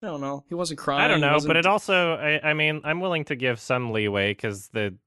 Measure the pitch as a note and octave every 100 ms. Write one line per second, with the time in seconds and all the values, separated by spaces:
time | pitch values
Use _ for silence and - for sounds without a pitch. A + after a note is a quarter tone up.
0 | G#3+ D3 C#3 C#3 - E3+ E3+ D3 - C#3+
1 | A#3+ F3 C#3+ D3+ D3 D#3+ F3 G#3 - F#3
2 | E3+ D#3+ D3+ D3+ D#3 D3+ D3+ D#3 D3 E3
3 | F#3 E3 C#3+ C3+ B2+ A2+ - B2+ B2 A2
4 | G#2 G2+ G2+ G2+ A2+ G2+ - A2+ G#2 F2+